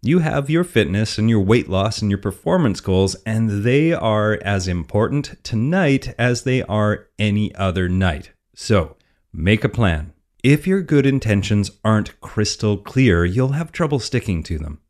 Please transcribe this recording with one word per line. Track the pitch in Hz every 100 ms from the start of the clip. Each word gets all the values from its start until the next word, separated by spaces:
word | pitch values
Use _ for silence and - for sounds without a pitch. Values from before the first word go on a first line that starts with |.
You | 117 175
have | 156 151 139
your | 160
fitness | 175 120 95 98 110 -
and | 110
your | 113
weight | 95 117 -
loss | 95 101 -
and | 107
your | 98
performance | 104 95 - 180 143 92
goals, | - 92 95 - -
and | 110 113 101
they | 107 135 160
are | 170 113 107 107 107
as | 98 101 92
important | 87 80 104 113 147 135 -
tonight | - 113 123 185 165 135 - -
as | 120 120
they | - 127
are | - 107 107 107 - -
any | 107 104 104
other | - 95 90 90
night. | 92 95 73 - _ _
So, | - - 107 78 - _ _ _
make | 85 82 107
a | -
plan. | - 107 80 73 - _ _
If | 127 147 185
your | 190
good | 170 147
intentions | 135 135 107 101 95 104 98 -
aren't | 110 110 101 -
crystal | - - 107 - 107 104
clear, | - - 131 85 87
you'll | 101 131
have | 139 160
trouble | - 165 143
sticking | - 123 - 87
to | 78 80
them. | 78 76 _